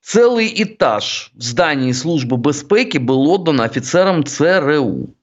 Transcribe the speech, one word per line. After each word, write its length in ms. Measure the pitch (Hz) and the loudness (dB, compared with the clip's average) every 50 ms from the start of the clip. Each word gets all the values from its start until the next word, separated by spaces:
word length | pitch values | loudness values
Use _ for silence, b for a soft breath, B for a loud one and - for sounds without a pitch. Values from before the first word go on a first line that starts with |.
целый 600 | _ - - 220 240 233 247 233 220 214 - - 214 | _ 0 2 4 4 4 4 2 0 0 0 -2 -2
этаж 680 | 196 - _ 185 135 110 104 - - - - - - _ | -4 0 _ 0 0 0 0 -4 -6 -8 -10 -12 -14 _
в 80 | - 120 | -12 -10
здании 480 | 117 120 120 175 160 147 139 131 127 | -6 -2 0 0 0 2 0 0 0
службы 460 | 123 127 127 160 170 151 127 123 131 | -2 -2 -2 -2 -2 -2 0 0 -2
безпеки 640 | 127 117 147 147 143 - - 202 220 254 254 - 147 | 0 0 0 -2 -2 -2 0 0 0 0 0 -2 -4
был 300 | 123 117 131 131 135 147 | 0 0 0 2 2 2
отдан 320 | 180 196 175 165 151 131 | 2 2 0 0 0 0
офицерам 640 | 113 113 113 135 - - - 175 185 196 185 165 143 | 0 -2 -2 -6 -6 0 0 2 2 2 2 0 -2
Ц 200 | - - - 143 | -4 -2 0 0
Р 340 | 165 185 190 151 135 151 151 | 2 2 2 2 0 0 0
У 300 | 139 107 85 67 - - - _ | 0 -2 -4 -6 -8 -10 -14 _